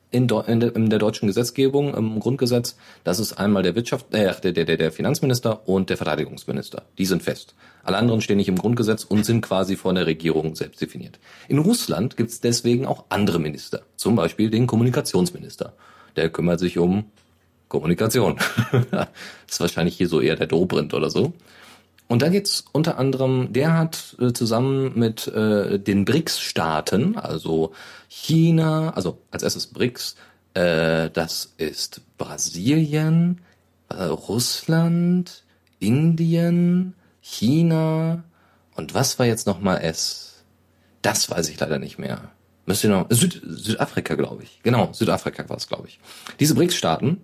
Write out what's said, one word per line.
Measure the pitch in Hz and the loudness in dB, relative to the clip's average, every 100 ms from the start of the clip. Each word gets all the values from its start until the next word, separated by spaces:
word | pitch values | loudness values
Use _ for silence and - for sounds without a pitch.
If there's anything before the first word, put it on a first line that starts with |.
| _ | _
in | 123 123 | 0 2
Deu-, | 110 | 2
in | - 113 | 2 2
der, | 117 113 | 2 2
in | 110 | 2
der | 107 | 4
deutschen | 104 - 104 | 2 0 0
Gesetzgebung, | 101 123 - 135 139 143 - | 0 0 2 2 2 0 -2
im | 110 110 | -2 -2
Grundgesetz. | 117 135 123 120 120 - - - 82 | -2 0 2 0 -2 -8 -20 -8 -4
Das | 92 | -2
ist | 107 | -4
einmal | - 101 101 | -2 2 2
der | 90 92 | 2 0
Wirtschaft-, | 120 131 - | -2 -6 -2
äh, | 107 98 - | 0 0 0
der, | 92 | -2
der, | 82 82 | 0 0
der, | 82 | 2
der | 80 | 0
Finanzminister | - 107 151 135 123 117 - - | 0 -2 0 0 0 -2 -4 0
und | 95 92 | 0 0
der | 87 | -2
Verteidigungsminister. | 82 76 69 69 - 65 - - - - | -2 -2 -4 -8 -8 -8 -8 -14 -12 -4
Die | 95 | 0
sind | 87 | 0
fest. | - 67 - _ - _ | -2 -6 -10 _ -20 _
Alle | - 98 | -4 0
anderen | 117 113 | 2 0
stehen | - 101 | 2 0
nicht | 98 | 2
im | 92 | 0
Grundgesetz | 107 120 110 107 - | 0 2 0 -2 0
und | 104 104 | 0 2
sind | 117 | 2
quasi | - 95 95 95 | 2 0 0 -2
von | 95 92 | 0 0
der | 82 | 0
Regierung | 80 85 78 78 78 | 0 0 0 0 -4
selbst | 71 - | -8 -6
definiert. | 78 - 60 - - - - | -8 -8 -16 -18 -20 -20 -2
In | 139 | 2
Russland | 170 233 - 78 120 - | 4 2 0 -2 -2 -2
gibt's | 113 - | -4 -2
deswegen | 120 117 120 120 139 | -2 0 2 2 0
auch | - - | -4 -4
andere | 104 104 85 | 0 2 2
Minister, | 76 71 - - - - | -2 -6 -10 -12 -12 -4
zum | 95 110 | 2 2
Beispiel | 82 - 110 | 2 0 0
den | 110 123 | 2 2
Kommunikationsminister. | 117 123 135 - 92 90 - - - - - - - - - | 4 4 2 0 0 0 -2 -14 -10 -10 -12 -20 -20 -10 -2
Der | 82 | -2
kümmert | - 82 85 | 0 0 2
sich | 87 87 | 0 2
um | 87 101 107 _ _ _ _ _ - | 2 2 -2 _ _ _ _ _ -6
Kommunikation. | 71 78 90 113 127 95 69 - - 120 | -2 0 0 2 2 2 0 -2 -2 0
<laughs> | 127 120 | 0 0
Das | 180 - - - - - | -2 -4 -8 -18 -18 -10
ist | - | -4
wahrscheinlich | 85 - 85 - | -2 0 -2 0
hier | 87 | 0
so | 78 | 2
eher | 71 78 | 2 2
der | - | 0
Dobrindt | 80 180 78 73 | 0 2 0 -2
oder | 67 76 | -2 0
so. | - 139 - - - - - _ _ - | 0 -2 -4 -18 -20 -20 -20 _ _ -2
Und | 120 | 2
da | 147 | 2
geht's | 196 202 - - | 2 0 -4 -4
unter | - 160 120 | -2 0 0
anderem, | 135 131 131 131 123 | 0 0 0 0 0
der | 113 156 165 | 0 2 2
hat, | 160 - - - | 0 -4 -12 -2
äh, | 123 | 0
zusammen | 120 113 113 135 135 135 117 | 0 0 2 2 0 0 0
mit, | 113 110 - | 0 0 -4
äh, | 110 107 104 98 101 | 0 2 2 2 0
den | 101 101 | 2 2
brics-Staaten, | 95 143 160 - - - 80 78 - 92 170 226 | 4 2 0 -4 -4 -2 0 0 0 0 0 -2
also | 78 80 - 80 80 - - - - | -4 -6 -2 0 0 -4 -20 -20 -20
China, | - - 160 165 160 160 156 160 | -10 0 4 6 4 2 0 -2
also | - - - _ | -4 -4 -6 _
als | 90 | -6
erstes | - 90 - | -4 -4 -8
brics, | - 123 - - - - _ _ | -4 -4 -4 -10 -14 -20 _ _
äh, | 92 87 80 82 82 80 | 0 2 2 2 2 0
das | 85 80 - - - | -4 -4 -6 -10 -8
ist | 78 69 - - - - | -8 -6 -10 -12 -20 -14
Brasilien, | - - - 85 107 156 151 151 156 165 175 175 - _ _ _ - | -12 -8 -8 -2 0 2 2 0 2 4 2 0 -8 _ _ _ -12
äh, | - | -6
Russland, | - 78 - 107 123 - - 160 165 170 175 180 180 - _ _ _ _ | -4 -4 -4 -2 -2 -4 -2 0 2 2 2 0 -2 -10 _ _ _ _
Indien, | 104 131 165 160 165 170 170 175 175 180 185 - _ _ | 0 2 4 2 2 2 2 2 4 2 0 -8 _ _
China | - - 110 156 165 160 160 160 160 170 165 _ _ _ _ - | -16 -2 2 4 4 2 0 0 -2 -4 -8 _ _ _ _ -12
und | 78 | -4
was | 98 139 - | 0 0 2
war | 123 | 2
jetzt | 117 - | 2 -2
nochmal | 90 98 90 | 0 0 0
S? | 82 80 - - - - _ _ _ _ _ _ | 0 -2 -6 -8 -14 -20 _ _ _ _ _ _
Das | 101 208 - | -2 0 -2
weiß | 87 78 | -2 -4
ich | - | -4
leider | 76 71 | -4 -4
nicht | 71 - | -6 -10
mehr. | 67 53 - _ _ _ - | -10 -10 -12 _ _ _ -6
Was | 98 | 0
ist | 107 | 2
denn | |
noch? | 98 87 | 2 2
Süd-, | 117 180 - - | 2 2 -2 -10
Südafrika, | 80 101 110 139 - - 73 | -8 -6 -4 -4 -4 -4 -4
glaub | 64 - | -4 -8
ich. | - _ | -16 _
Genau, | 113 123 92 | 0 2 0
Südafrika | - 110 113 - - - | 0 0 0 -4 -10 -10
war's, | - - | -10 -8
glaub | - - | -10 -12
ich. | - - - - - | -20 -20 -20 -16 0
Diese | 143 131 | 2 4
brics-Staaten, | 175 - 85 80 127 190 | 2 2 0 0 0 -2